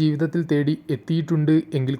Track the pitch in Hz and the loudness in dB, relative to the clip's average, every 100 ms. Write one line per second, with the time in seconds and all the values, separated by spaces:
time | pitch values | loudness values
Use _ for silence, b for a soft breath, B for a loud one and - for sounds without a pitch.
0 | 156 147 160 170 165 147 143 156 - 135 | 0 0 -2 -2 0 0 0 -2 -4 -6
1 | - 160 156 160 151 156 - 143 131 135 | -2 -2 0 0 2 2 0 -4 -2 -2